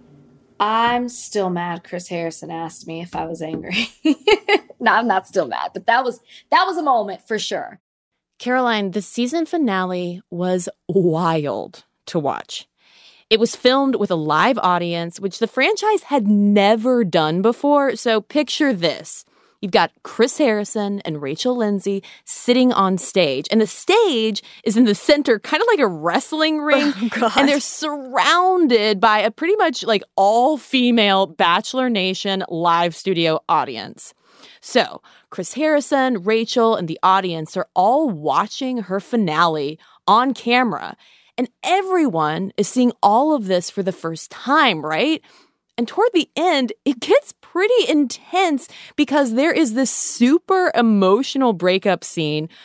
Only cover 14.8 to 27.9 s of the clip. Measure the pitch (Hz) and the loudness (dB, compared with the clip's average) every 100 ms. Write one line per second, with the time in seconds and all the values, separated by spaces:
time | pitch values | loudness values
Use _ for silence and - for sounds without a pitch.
14.8 | 175 170 170 - 196 - 226 - 311 415 | -2 -4 -6 -8 -10 -4 -4 0 0 0
15.8 | 415 403 - 285 208 208 202 208 196 226 | 0 -2 0 0 2 4 4 4 4 2
16.8 | 240 247 190 170 156 175 220 226 285 294 | 2 2 2 2 0 2 0 0 2 2
17.8 | 277 208 240 220 - 302 277 - 285 190 | 2 -2 0 0 0 -2 -2 0 0 0
18.8 | 170 117 - - - _ _ _ 196 202 | -2 -4 -10 -16 -18 _ _ _ 0 0
19.8 | 170 _ - - 254 - 277 214 208 220 | 0 _ -8 0 0 2 2 0 -2 -4
20.8 | 202 202 - 151 139 156 247 247 208 202 | -4 -4 -6 -8 -6 -4 -2 -2 0 -2
21.8 | 202 196 - - - - - 247 254 - | -2 -6 -8 -16 -10 -4 0 4 4 2
22.8 | 190 190 - 196 156 131 156 220 214 - | 2 0 -2 0 2 0 -2 0 0 -2
23.8 | - 415 415 240 220 202 - - 233 214 | 0 2 2 2 -2 -4 -10 -10 -2 2
24.8 | 233 208 - 294 277 214 - 311 466 392 | 2 2 2 2 2 -2 0 0 2 2
25.8 | 220 160 165 202 - 311 311 302 294 285 | 0 -2 -2 -2 -2 -2 0 0 2 2
26.8 | 294 196 226 - 233 277 277 226 - - | 2 -2 -4 -2 0 2 2 2 -2 -6
27.8 | 302 | -6